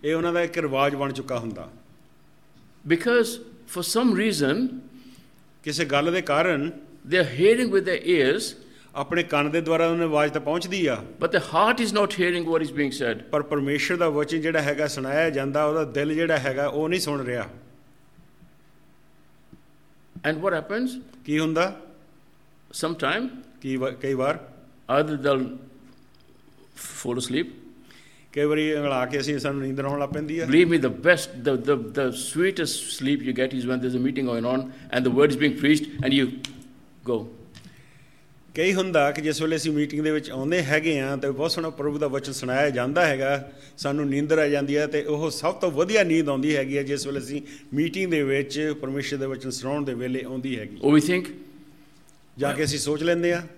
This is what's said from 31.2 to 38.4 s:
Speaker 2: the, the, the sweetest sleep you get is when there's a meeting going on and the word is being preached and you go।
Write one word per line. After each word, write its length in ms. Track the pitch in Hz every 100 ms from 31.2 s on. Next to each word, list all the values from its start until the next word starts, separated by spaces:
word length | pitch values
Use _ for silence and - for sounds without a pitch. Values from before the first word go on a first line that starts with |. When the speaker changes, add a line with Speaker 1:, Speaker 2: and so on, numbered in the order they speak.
| - 131 123
Speaker 2:
the, 60 | 131
the, 220 | 120 139
the 280 | 110 120 131
sweetest 640 | 123 - 151 185 190 156
sleep 460 | - - - 131 143
you 120 | 123
get 260 | 123 127 131
is 100 | 120
when 100 | 127
there's 220 | 127 123
a 40 |
meeting 240 | 127 131 131
going 260 | 117 117
on 80 | 127
and 440 | 135 - - 120 127
the 60 | 123
word 140 | 147
is 80 | 131
being 200 | 147 139
preached 260 | 139 151 147 - 131
and 160 | 139
you 60 | 127 - - - - - - - 120
go। 140 | 117 117 - - - - - - - - - - -